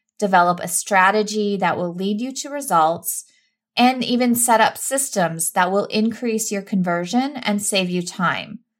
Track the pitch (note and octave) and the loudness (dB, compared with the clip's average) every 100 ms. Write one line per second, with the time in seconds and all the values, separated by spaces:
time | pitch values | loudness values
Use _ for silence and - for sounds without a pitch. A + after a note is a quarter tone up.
0 | _ - G3+ F#3 F3 F3 F3 - - G3 | _ -6 2 4 4 2 -2 -6 0 4
1 | F#3 G#3 G#3 G#3+ G#3 G3 F3+ - F3 E3+ | 4 4 0 -2 -2 0 0 0 -4 -4
2 | F#3+ G#3 B3+ C4+ D4 C#4+ C#4 F3 D#3+ E3+ | -4 -4 -6 -8 -10 -8 0 4 4 2
3 | - - - _ _ _ _ - A#3+ C4 | -6 -10 -12 _ _ _ _ 2 2 2
4 | - A#3+ B3 A#3+ - A3+ A3 - - C4+ | 0 0 2 2 4 4 4 0 -4 -4
5 | C#4 G#3 E3+ E3 - - F3+ G3 - - | -2 0 0 -2 -2 0 2 2 0 0
6 | A3 G#3+ A#3+ A3 G#3+ G3+ G3 G3 F3+ F3 | -2 -2 -2 -2 -2 -6 -2 0 0 0
7 | F3 A#3+ C4+ D4 - G#3 G3+ G3 F3+ F3+ | 0 0 -2 -4 -4 -2 0 0 0 -2
8 | F3 - E3+ A#2 D2+ - _ _ | -4 -2 0 -2 -6 -14 _ _